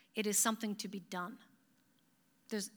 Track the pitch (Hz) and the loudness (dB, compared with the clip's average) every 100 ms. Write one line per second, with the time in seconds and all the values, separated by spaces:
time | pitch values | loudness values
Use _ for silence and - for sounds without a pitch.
0 | - - 208 202 226 220 214 202 190 190 | -8 -2 2 4 4 2 -2 -2 -6 -8
1 | 175 214 180 - - _ _ _ _ _ | -6 -4 -4 -8 -18 _ _ _ _ _
2 | _ _ _ _ - 214 196 | _ _ _ _ -6 -4 -4